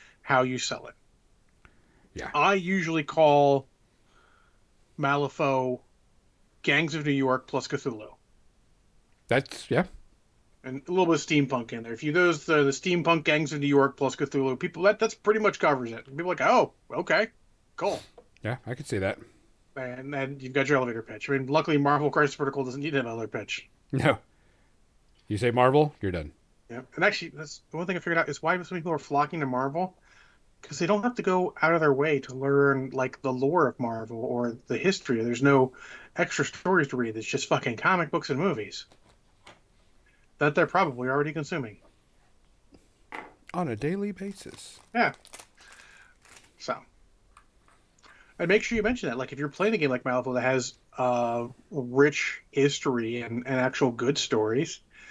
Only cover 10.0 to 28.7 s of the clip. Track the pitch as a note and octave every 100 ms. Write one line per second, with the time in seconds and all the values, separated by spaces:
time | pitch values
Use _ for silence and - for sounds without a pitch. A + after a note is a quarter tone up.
10 | - _ _ _ _ _ C3 C3 - F3+
11 | F3 D#3 - D3+ C3+ B2+ A2+ A#2 A#2 A2+
12 | D3+ D#3+ F3+ D#3 - D#3 C#3 C#3 F#3+ F3
13 | D#3+ E3+ - D3+ D3+ D3+ C#3+ C#3 C#3 C#3
14 | C3+ - C#3+ C#3+ C3+ B2+ F3 E3+ F#3 G#3
15 | A3+ - - A3 G#3 - E3 C#3 A#2 A2+
16 | - C#3 F3 F3+ - A#3+ E3 - _ B2
17 | F#3 D#3+ A3 - _ _ _ - F#3 E3
18 | - - _ _ A2 B2 - - - G#2
19 | F#2+ G#2+ - _ _ _ _ - B2+ B2
20 | C3+ C#3+ C3+ C#3 C3 C3+ C3+ C#3+ B2 A2+
21 | - G#2+ - C#3 C3 D#3 D#3+ D3 C#3+ C#3+
22 | D3 C#3 C#3+ - C#3 C#3 B2+ C3 D3 C#3
23 | A#2+ A2+ A2 A#2 G2+ - - _ _ C3+
24 | D3+ - - _ _ _ _ _ _ _
25 | _ _ - G#2 A#2+ A#2+ B2 C#3+ D3+ -
26 | G2 F2 D#2 - _ _ _ A#2 B2+ -
27 | F#3+ G3+ E3+ D3 D3+ - _ D#3 F3+ F3+
28 | F3 E3 D#3+ C#3+ D#3 F3+ F3